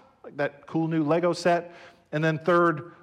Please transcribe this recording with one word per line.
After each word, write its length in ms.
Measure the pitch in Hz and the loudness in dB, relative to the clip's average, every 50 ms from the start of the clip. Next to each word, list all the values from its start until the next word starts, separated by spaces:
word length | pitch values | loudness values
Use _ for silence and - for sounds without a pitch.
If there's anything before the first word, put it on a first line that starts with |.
| - _ _ _ - | -20 _ _ _ -20
like 140 | - - 139 | -14 -8 -6
that 280 | 143 143 - - - | -6 -6 -6 -10 -14
cool 220 | - - 160 165 160 | -8 -4 -4 -2 0
new 160 | 160 160 156 | 0 0 0
Lego 300 | 143 160 175 175 175 170 | 2 2 2 2 0 0
set. 400 | 170 - 180 170 170 170 175 - - - - - _ _ _ - | 0 0 0 0 0 0 -6 -14 -20 -20 -20 -20 _ _ _ -4
And 100 | 151 160 | -2 0
then 160 | 160 156 151 | 0 -2 0
third, 540 | 156 175 175 170 175 170 160 143 - - - - | 0 2 4 4 4 4 2 0 -6 -14 -18 -20